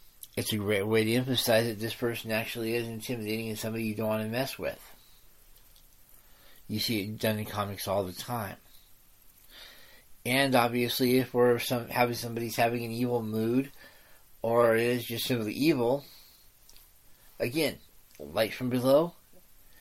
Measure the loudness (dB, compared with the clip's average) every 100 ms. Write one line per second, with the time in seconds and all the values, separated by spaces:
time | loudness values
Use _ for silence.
0 | -20 -20 -10 -6 -4 -2 0 0 2 2
1 | 2 0 0 0 2 2 2 -4 -6 -4
2 | -4 -4 -4 -4 -4 -6 -4 -4 -4 -8
3 | -8 -6 -4 -4 -6 -6 -6 -4 -4 -2
4 | -2 -2 -2 -4 -4 -6 -8 -8 -14 -20
5 | -20 -20 -20 -20 -20 -20 -20 -20 -20 -20
6 | -20 -20 -20 -20 -20 -18 -8 -4 -2 -2
7 | -4 -2 -2 -2 -4 -4 -4 -4 -2 0
8 | -2 -6 -6 -6 -6 -10 -18 -20 -20 -20
9 | -20 -20 -20 -20 -20 -20 -20 -20 -20 -20
10 | -20 -8 0 2 4 4 4 2 0 2
11 | 4 4 2 4 4 4 0 -4 -2 0
12 | 2 0 -6 -6 -4 2 2 0 -4 -2
13 | 0 0 0 0 2 0 0 -8 -20 -20
14 | -20 -20 -20 -6 2 6 6 6 4 0
15 | -2 -4 -2 0 -2 0 2 4 2 0
16 | -4 -20 -20 -20 -20 _ -20 -20 -20 -20
17 | -20 -20 -14 -6 -4 -2 -2 -4 -14 -20
18 | -20 -18 -4 0 0 -2 -2 0 6 6
19 | 4 -4 -20 -20 -20 -20 -20 -20